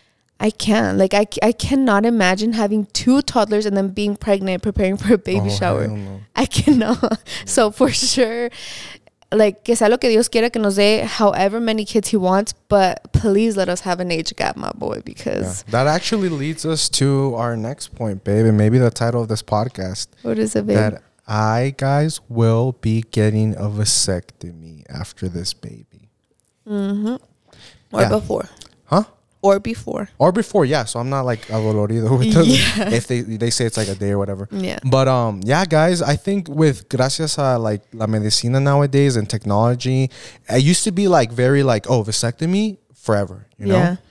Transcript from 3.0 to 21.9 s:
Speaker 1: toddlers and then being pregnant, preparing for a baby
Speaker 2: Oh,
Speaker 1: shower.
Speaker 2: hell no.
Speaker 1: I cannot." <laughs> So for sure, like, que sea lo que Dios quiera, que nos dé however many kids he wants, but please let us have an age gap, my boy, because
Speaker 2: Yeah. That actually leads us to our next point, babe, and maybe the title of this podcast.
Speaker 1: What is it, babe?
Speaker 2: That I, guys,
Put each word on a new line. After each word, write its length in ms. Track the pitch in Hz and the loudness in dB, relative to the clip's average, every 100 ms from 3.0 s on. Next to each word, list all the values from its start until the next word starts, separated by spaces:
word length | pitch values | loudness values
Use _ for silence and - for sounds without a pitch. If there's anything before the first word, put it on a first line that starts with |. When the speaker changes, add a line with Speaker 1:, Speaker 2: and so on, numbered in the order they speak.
| - 269 | 2 2
Speaker 1:
toddlers 420 | - 247 214 208 | 2 0 0 0
and 100 | 214 | 0
then 140 | 196 196 | 0 -2
being 280 | 196 208 202 | -2 -4 -4
pregnant, 460 | - 196 190 185 | 0 0 0 -4
preparing 360 | 214 196 190 196 | -4 -2 -2 -2
for 160 | 202 | 2
a 40 | 240 | 2
baby 300 | - 196 202 | 2 -2 -2
Speaker 2:
Oh, 80 | - | -2
Speaker 1:
shower. 260 | 185 - - | -2 0 -2
Speaker 2:
hell 80 | 104 | -6
no. 240 | 98 98 107 | -10 -14 -10
Speaker 1:
I 100 | - | -4
cannot." 760 | 262 - - 269 214 247 220 226 - | -2 0 2 2 2 0 0 -4 -6
<laughs> 140 | - - | -14 -4
So 240 | - 214 | 0 0
for 200 | - 254 | 2 0
sure, 600 | - 254 - 226 233 240 - - - - - _ _ _ | 0 -2 0 0 -2 -8 -8 -16 -16 -16 -20 _ _ _
like, 320 | 214 214 196 | 2 2 2
que 100 | - | -2
sea 140 | 226 214 | 2 2
lo 80 | 247 | 2
que 100 | 247 | 4
Dios 180 | 220 240 | 2 2
quiera, 220 | 233 233 | 0 0
que 80 | 233 | 0
nos 160 | 214 196 | 0 4
dé 280 | 202 214 | 4 4
however 540 | 226 - 208 - 196 220 | -2 2 2 4 0 0
many 240 | 233 220 | -2 -2
kids 240 | 202 233 202 | 0 -2 0
he 80 | 220 | 0
wants, 380 | 180 190 214 - _ | 2 2 0 -8 _
but 440 | 202 190 - - | 4 4 0 -2
please 440 | - 220 196 226 196 | 0 2 2 2 0
let 120 | 180 | -2
us 120 | 180 | -4
have 180 | 190 175 | -4 -4
an 140 | 180 | -2
age 220 | 165 160 - | -4 -6 -4
gap, 200 | - - | -6 -4
my 140 | 55 | -10
boy, 260 | - - - | -8 -8 -8
because 600 | - 52 - 50 90 92 - | -10 -12 -6 -4 -6 -8 -4
Speaker 2:
Yeah. 60 | |
That 140 | 117 139 | 0 0
actually 400 | 160 - 226 185 | 0 -2 -2 -2
leads 360 | 156 139 160 | -2 -6 -4
us 240 | 156 156 - | -4 -2 -2
to 440 | - 139 139 135 117 | 0 2 2 0 -2
our 200 | 120 117 | -4 -4
next 380 | 110 - - | -6 -8 -14
point, 280 | - 113 95 | -8 -6 -4
babe, 240 | - 104 113 | 0 4 4
and 100 | 107 | 6
maybe 220 | 107 127 | 6 4
the 120 | 120 | 2
title 320 | - 117 120 | 2 -2 -2
of 60 | 110 | -2
this 140 | 107 | -6
podcast. 640 | - 107 117 - 92 95 - _ | -2 -2 -2 -6 -10 -8 -12 _
Speaker 1:
What 160 | 233 220 | -6 -2
is 160 | 220 | -2
it, 120 | 220 208 | -2 0
babe? 100 | 202 | 0
Speaker 2:
That 260 | 214 - _ _ - | 0 -4 _ _ -6
I, 480 | 107 107 113 135 135 | -2 0 0 -2 -4
guys, 440 | 135 | -2